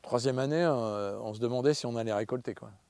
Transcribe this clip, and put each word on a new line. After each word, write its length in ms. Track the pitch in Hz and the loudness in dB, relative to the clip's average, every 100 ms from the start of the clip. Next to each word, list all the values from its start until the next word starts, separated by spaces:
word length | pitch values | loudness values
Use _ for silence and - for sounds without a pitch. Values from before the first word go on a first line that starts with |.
Troisième 360 | - 123 127 127 | 0 2 2 0
année, 240 | 135 156 | 0 2
euh, 560 | 175 131 113 104 101 104 | 4 2 0 -2 -2 -4
on 120 | 113 | -6
se 60 | 107 | -2
demandait 340 | 120 123 135 | -2 2 2
si 120 | 151 127 | 2 -2
on 100 | 117 | -2
allait 160 | 113 | 0
récolter, 420 | 104 110 127 120 | 0 0 -4 -6
quoi. 160 | - 113 98 | -10 -14 -20